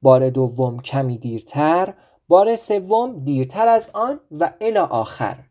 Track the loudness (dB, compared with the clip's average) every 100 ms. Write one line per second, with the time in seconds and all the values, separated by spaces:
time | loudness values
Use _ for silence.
0 | 6 6 4 0 -2 -2 -4 -4 -8 -4
1 | -4 -6 -8 -10 -10 -2 0 0 -2 -8
2 | _ _ _ 4 4 0 -2 -4 0 -2
3 | -2 -6 -4 -4 -4 0 2 2 0 -6
4 | -4 -6 _ -4 -4 -2 -2 0 0 -2
5 | -4 -6 -6 -6 -18